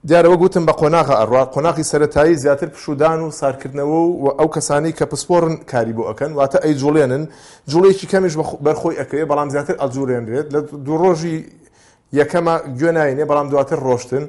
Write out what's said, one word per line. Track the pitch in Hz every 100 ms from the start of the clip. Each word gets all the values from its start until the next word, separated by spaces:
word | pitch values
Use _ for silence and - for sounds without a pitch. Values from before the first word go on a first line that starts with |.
| 147
دیارە | 175 170
وە | 175
گوتم | 180 185 160
بە | -
قۆناغە | 151 165 143 117
ئەڕوا، | 110 127 131
قۆناغی | 139 160 160 -
سەرەتایی | 147 147 147 151 165
زیاتر | 139 139 156
پشودان | - - 139 156 160
و | 160 147
سارکردنەوە | 139 131 135 139 143 160
و، | 170 180
و | 135 -
ئەو | 160
کەسانی | 156 - 147 160 156
کە | -
پسپۆڕن | 143 - 175 165 156 -
کاری | 123 113 113
بۆ | 107
ئەکەن، | 110 139 143
واتە | 139 139
ئەی | 156 143
جوڵێنن، | 139 156 135 131 156 - - - -
جوڵەیەکی | 160 190 190 165
کەمیش | 190 185 156
بەخ-، | 147 113
بەرخۆی | 143 151 165 151
ئەکەوێ، | 131 139 156
بەڵام | 143 147
زیاتر | 143 143 170
ئەجوڵێنرێت. | 139 131 131 123 110 127 147
لە | 143 147 147
دوو | 135 160
ڕۆژی | 185 160 165 160 - - - _ _ _ _ 135
یەکەمە | 143 175 170 165 139 127
گوێ | 165 165
ناینێ، | 147 131 147
بەڵام | 147 143
دواتر | 143 139 156 131
ڕۆشتن | 123 - 131